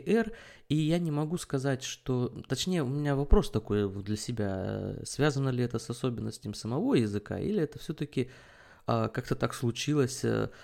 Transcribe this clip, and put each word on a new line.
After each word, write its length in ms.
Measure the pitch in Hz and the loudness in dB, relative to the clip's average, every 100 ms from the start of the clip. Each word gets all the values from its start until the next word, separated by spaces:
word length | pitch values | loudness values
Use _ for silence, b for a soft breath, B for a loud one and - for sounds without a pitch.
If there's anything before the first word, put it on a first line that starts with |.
R. 280 | 139 220 220 B B B - | 4 2 2 B B B 0
И 60 | |
я 240 | 151 156 170 | 2 4 2
не 140 | 170 | 2
могу 260 | 147 156 175 | 0 0 -2
сказать, 460 | - 139 139 127 | -2 -2 0 -2
что... 480 | - - - 127 127 - - | -4 -8 -2 0 0 -4 -4
Точнее, 340 | 131 185 180 | -2 0 0
у 60 | 127 | 0
меня 260 | 143 147 | 0 2
вопрос 360 | 139 143 208 - | 2 6 6 6
такой 360 | 110 - 104 101 | -2 0 0 0
вот 180 | 98 | -2
для 120 | 101 107 | -4 -4
себя, 480 | - 117 101 95 98 104 98 101 | -4 -2 -2 -2 -2 -4 -4 -6
э, 40 | |
связано 460 | - - 151 135 135 | -8 0 2 2 0
ли 120 | 123 | 0
это 160 | 120 113 | 0 -2
с 100 | - | -6
особенностями 640 | 123 131 113 107 - 113 | -2 -2 -2 -6 -6 -8
самого 400 | 104 110 131 247 196 | -6 -4 -2 4 4
языка, 420 | 110 101 - 98 | 4 0 -4 -4
или 240 | 101 208 | 0 0
это 160 | 151 - | -2 -4
все-таки, 500 | - 160 151 - 123 B B B B B - | -10 -8 -4 -2 -4 B B B B B -2
а, 220 | 117 110 | 0 0
как-то 280 | - - 127 | -2 -4 -2
так 180 | 123 | -2
случилось, 720 | - 120 117 - 147 123 - | 0 -2 -2 0 2 2 0
э, 260 | 117 110 107 B | 0 2 -2 B